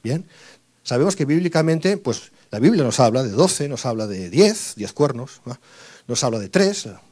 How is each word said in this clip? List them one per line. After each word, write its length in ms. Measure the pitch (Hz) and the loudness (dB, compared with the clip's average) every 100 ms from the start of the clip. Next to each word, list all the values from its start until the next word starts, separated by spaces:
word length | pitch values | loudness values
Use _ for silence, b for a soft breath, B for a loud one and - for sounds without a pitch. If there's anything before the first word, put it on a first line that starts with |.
¿Bien? 240 | 113 156 185 B B B _ _ | -4 -6 -8 B B B _ _
Sabemos 320 | - 123 180 | -4 0 0
que 100 | - | 0
bíblicamente, 720 | 143 160 175 165 160 165 180 202 | 0 0 2 2 2 2 0 -2
pues, 340 | - - - b b | -4 -6 -8 b b
la 80 | 107 | 2
Biblia 240 | 151 220 | 2 4
nos 160 | 127 - | 2 4
habla 240 | 127 123 | 4 4
de 80 | 127 | 0
doce, 380 | 104 185 - 143 | 2 2 2 -6
nos 180 | 127 131 | -6 -6
habla 220 | 113 107 | -4 -6
de 200 | 95 87 | -6 -2
diez, 440 | 120 208 220 - | 4 4 2 -10
diez 180 | - 202 | -10 -10
cuernos, 480 | - 143 120 131 - | -2 -2 -2 -12 -14
¿no? 160 | 120 123 B B B B - | -16 -16 B B B B -6
Nos 160 | 120 | -2
habla 160 | 127 113 | -2 -4
de 80 | 95 | -2
tres 400 | 180 196 202 110 92 _ | 2 2 0 -10 -16 _